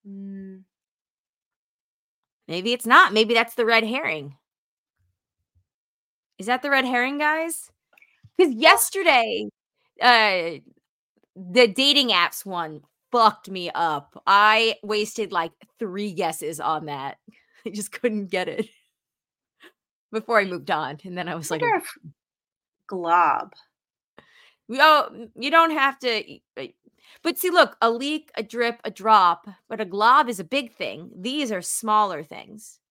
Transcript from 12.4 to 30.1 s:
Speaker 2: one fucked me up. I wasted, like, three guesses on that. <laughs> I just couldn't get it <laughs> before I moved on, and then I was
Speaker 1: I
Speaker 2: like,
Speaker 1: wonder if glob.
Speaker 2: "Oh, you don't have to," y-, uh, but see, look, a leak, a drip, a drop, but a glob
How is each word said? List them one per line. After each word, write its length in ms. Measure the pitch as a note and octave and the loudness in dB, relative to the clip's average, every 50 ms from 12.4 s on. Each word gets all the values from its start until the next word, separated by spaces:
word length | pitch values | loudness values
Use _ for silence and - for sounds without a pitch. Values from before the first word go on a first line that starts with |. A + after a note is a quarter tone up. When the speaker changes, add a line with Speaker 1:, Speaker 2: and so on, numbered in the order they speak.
| - | -12
Speaker 2:
one 380 | G3+ F#3 F3 E3 D#3 D#3 D3+ _ _ _ _ _ _ | -8 -6 -6 -6 -8 -10 -16 _ _ _ _ _ _
fucked 380 | - A#3+ A3+ G#3+ G#3+ - - - | 2 4 4 4 4 2 -14 -12
me 200 | F#3+ F#3 F3 E3+ | -10 -8 -8 -8
up. 500 | - - E3+ D#3+ D3+ C#3+ D3 _ _ - _ | -4 -2 -2 -2 -2 -4 -6 _ _ -6 _
I 520 | - G3 G3+ G#3 G#3+ A3 A3 A3+ A3+ - _ - | 4 4 6 6 6 4 4 2 0 -2 _ -6
wasted, 480 | G3+ G#3+ G#3 G#3+ G#3+ - - G#3 E3+ F#3+ | -4 -4 -2 -4 -4 -6 -8 -8 -4 -4
like, 180 | F3 E3 E3+ _ _ - _ _ _ | -4 -4 -4 _ _ -20 _ _ _
three 340 | A#3 F#3+ F3+ G3+ G#3 G#3 E3+ | -10 -8 -6 -6 -6 -6 -4
guesses 460 | D#3+ F#3+ D#3+ D#3+ - D#3+ D3+ E3 D3 | -4 -4 -4 -6 -6 -10 -10 -10 -6
on 240 | - D3 D#3 D3+ D#3 | -4 -4 -4 -4 -6
that. 320 | D3+ C#3+ C3+ C3+ C#3 - _ _ | -10 -10 -10 -10 -12 -14 _ _
<laughs> 380 | - _ _ _ _ _ _ _ | -20 _ _ _ _ _ _ _
I 40 | G#3 | -12
just 200 | G3+ G#3 G3 - | -10 -10 -12 -12
couldn't 360 | - - - A#3+ G#3+ G#3 G3+ | -12 -6 -6 -4 -4 -4 -6
get 200 | F3+ - F#3 F3+ | -6 -6 -6 -6
it 220 | E3+ - - G#3+ - | -6 -6 -8 -10 -10
<laughs> 1400 | _ _ _ _ _ _ _ _ _ _ _ _ _ _ _ _ _ _ - - _ _ _ _ _ _ _ _ | _ _ _ _ _ _ _ _ _ _ _ _ _ _ _ _ _ _ -20 -20 _ _ _ _ _ _ _ _
before 280 | G#3+ A3 A3 - A#3 G#3+ | -10 -10 -4 2 2 2
I 60 | G3 | 2
moved 260 | F#3+ F3+ F3 - G3 | 2 -6 -8 -4 -4
on, 280 | F3 D#3 D#3 C3 D3 D3 - | -2 -2 -2 -6 -8 -12 -14
and 140 | F#3 F3+ | -12 -10
then 100 | F3+ E3+ | -8 -8
I 80 | F3 E3 | -8 -8
was 160 | E3+ D3+ - | -8 -6 -6
Speaker 1:
I 40 | E3+ | -4
Speaker 2:
like, 60 | D#3 | -2
Speaker 1:
wonder 160 | D#3+ - - | 0 0 0
if 200 | - - - - _ - D#3 _ _ _ _ _ _ _ _ _ _ _ _ _ _ _ | -2 -4 -8 -18 _ -20 -20 _ _ _ _ _ _ _ _ _ _ _ _ _ _ _
glob. 680 | - G3 F#3 F3 E3 E3+ F3 E3+ D3+ C#3 - - G3+ _ - _ _ _ _ _ _ _ _ _ _ _ - _ _ _ _ _ _ _ _ _ - | -12 -10 -8 -2 2 2 4 4 2 0 -2 -6 -10 _ -20 _ _ _ _ _ _ _ _ _ _ _ -20 _ _ _ _ _ _ _ _ _ -10
Speaker 2:
"Oh, 560 | A#3 C4+ D4+ D#4 D4+ D4 - - - G#3 A#3 - _ | 2 4 6 6 6 6 2 -2 -8 -18 -20 -20 _
you 160 | - A#3 C#4+ | -8 -4 2
don't 200 | D#4+ E4 E4 E4 | 4 4 4 4
have 280 | D#4 C#4 C4+ C#4 C4+ _ | 2 0 0 0 -2 _
to," 80 | C4 | -4
y-, 340 | B3 A3+ G#3+ - - C#3 - _ _ _ | -4 -4 -4 -6 -10 -18 -20 _ _ _
uh, 100 | - C3+ - _ _ _ _ _ _ _ _ - _ | -14 -14 -14 _ _ _ _ _ _ _ _ -20 _
but 160 | _ E4 - | _ -6 -4
see, 120 | - - F4+ | -2 -4 0
look, 260 | F4 F4+ D4 - - _ | 4 4 2 2 2 _
a 100 | A3 A#3 | 0 0
leak, 400 | A#3 A#3 C4+ C#4+ D#4 D#4 D#4 _ _ | 0 -2 -6 -6 -6 -6 _ _ _
a 60 | - A3 | -10 -10
drip, 360 | - - A#3+ A#3+ A#3 A#3 A#3 _ | -8 -4 -2 -2 -2 -4 _ _
a 40 | A3 | -12
drop, 540 | - - F#3+ A3 A3 G3+ F#3 F3 E3+ E3+ _ G#3 F#3+ _ _ | -12 -6 2 4 6 6 6 4 2 0 _ -20 -20 _ _
but 140 | _ A3+ G#3+ | _ -8 -8
a 40 | A3 | -8
glob 440 | F3+ F3+ G3+ G#3+ A#3 | -8 -2 2 4 4